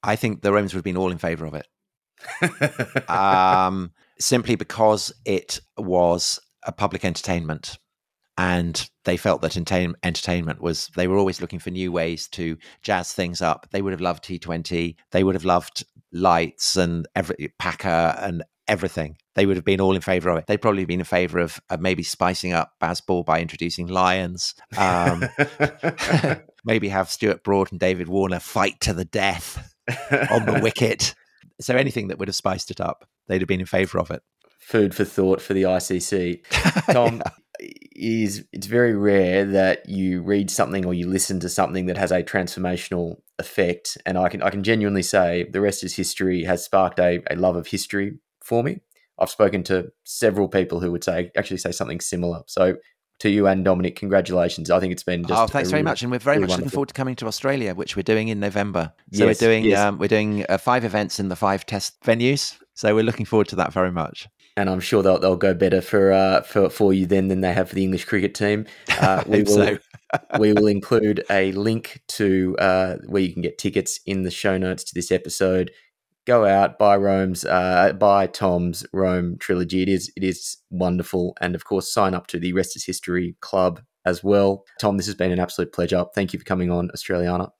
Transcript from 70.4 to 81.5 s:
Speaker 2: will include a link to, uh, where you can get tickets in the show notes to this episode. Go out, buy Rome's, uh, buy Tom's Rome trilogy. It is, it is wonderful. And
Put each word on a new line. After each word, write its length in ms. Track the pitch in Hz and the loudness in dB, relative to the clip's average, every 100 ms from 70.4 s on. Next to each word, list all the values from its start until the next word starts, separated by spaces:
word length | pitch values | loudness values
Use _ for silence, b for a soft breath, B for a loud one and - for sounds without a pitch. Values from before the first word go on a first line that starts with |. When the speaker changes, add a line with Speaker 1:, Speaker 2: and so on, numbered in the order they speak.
| 107 | 4
Speaker 2:
will 160 | 104 104 | 6 4
include 560 | 101 - 117 107 101 - | 2 2 2 4 0 0
a 220 | 98 95 | 2 2
link 500 | 95 107 113 113 - _ | 0 -2 -2 -6 -20 _
to, 480 | - 104 95 92 92 | -2 2 4 2 2
uh, 360 | 95 92 92 90 - | 2 2 2 -4 -4
where 160 | 98 | -2
you 100 | 92 | -2
can 100 | 85 | -2
get 160 | 85 - | -6 -4
tickets 400 | 104 98 92 - - | -2 -2 -2 -6 -6
in 160 | 98 | -4
the 80 | 92 | -4
show 260 | - 104 92 | -2 0 0
notes 260 | 92 90 | 0 -4
to 100 | - | -8
this 160 | - 85 | -8 -2
episode. 640 | 92 - - 95 92 90 b b _ _ _ | -2 -2 -2 2 2 0 b b _ _ _
Go 220 | - 120 104 | 2 4 6
out, 320 | 98 98 - | 6 4 4
buy 180 | 104 101 | 6 6
Rome's, 480 | 98 95 95 90 | 4 2 2 -2
uh, 480 | - 90 92 90 95 95 | 0 0 2 4 4 6
buy 300 | 104 101 95 | 4 6 4
Tom's 580 | - 98 87 87 82 - | 0 0 2 0 -4 -6
Rome 440 | 95 95 90 87 87 | -2 0 2 -2 -4
trilogy. 440 | - 90 87 92 | -2 -2 0 0
It 60 | 92 | 2
is, 240 | 95 - - | 0 -2 -4
it 60 | |
is 340 | 95 90 - - _ | -4 -4 -8 -14 _
wonderful. 680 | 90 90 90 87 92 90 - | -2 0 0 -2 -2 -2 -4
And 140 | 90 | -4